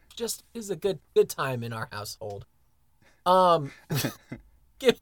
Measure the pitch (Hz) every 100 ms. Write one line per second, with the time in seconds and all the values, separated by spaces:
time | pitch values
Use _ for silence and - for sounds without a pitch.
0 | _ - 226 - _ 233 202 165 196 156
1 | _ 214 202 - 139 127 117 113 110 107
2 | 107 - 107 101 - _ _ _ _ _
3 | _ _ 175 185 180 165 139 - _ 147
4 | 117 - _ - _ _ _ _ 262 -